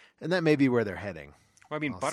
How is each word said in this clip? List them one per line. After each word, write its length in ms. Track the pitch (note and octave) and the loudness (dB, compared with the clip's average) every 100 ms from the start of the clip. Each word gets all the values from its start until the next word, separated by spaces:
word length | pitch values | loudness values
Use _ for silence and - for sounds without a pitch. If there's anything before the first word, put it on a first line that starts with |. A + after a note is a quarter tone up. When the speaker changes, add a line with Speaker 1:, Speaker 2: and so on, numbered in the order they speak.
| _ _ | _ _
Speaker 1:
and 120 | D#3+ | -4
that 100 | F#3 | 0
may 140 | D#3+ C#3+ | 4 4
be 120 | C3+ | 4
where 140 | A#2+ | 4
they're 140 | G2+ F2 | 0 -4
heading. 360 | G2+ D#2 C#2+ _ _ _ _ | -10 -10 -16 _ _ _ _
Speaker 2:
Well, 60 | D3+ | -8
I 20 | |
mean, 140 | D3 | -6
Speaker 1:
I'll 60 | G#2 | -4
see. 60 | D3 | -4